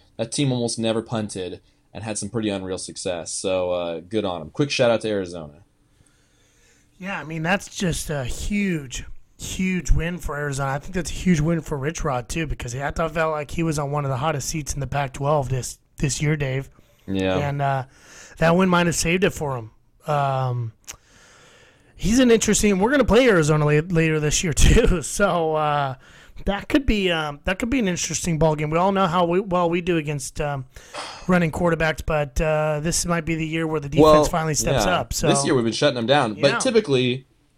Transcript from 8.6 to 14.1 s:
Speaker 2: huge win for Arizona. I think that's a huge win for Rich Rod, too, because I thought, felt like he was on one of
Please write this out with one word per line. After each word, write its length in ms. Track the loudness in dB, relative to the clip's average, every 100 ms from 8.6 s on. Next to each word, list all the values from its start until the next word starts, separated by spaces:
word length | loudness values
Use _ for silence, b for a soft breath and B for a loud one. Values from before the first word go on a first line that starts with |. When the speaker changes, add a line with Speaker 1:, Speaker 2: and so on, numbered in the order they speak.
| 0 -2 -6 -12 -12 -14 -18 _
Speaker 2:
huge 540 | -12 -4 -2 -2 2
win 260 | 2 2 -6
for 180 | -8 -6
Arizona. 360 | -6 -4 -4
I 80 | -4
think 140 | -6
that's 180 | -6 -6
a 20 |
huge 240 | -2 2 2
win 200 | 2 -2
for 180 | -4 -6
Rich 240 | -6 -4
Rod, 260 | -4 -4 -4
too, 160 | -6 -6
because 260 | -6 -8
I 160 | -6 -6
thought, 220 | -4 -4
felt 160 | -2 -2
like 220 | -2 -6
he 100 | -2
was 160 | -2 -2
on 140 | -2
one 120 | -2
of 40 | -2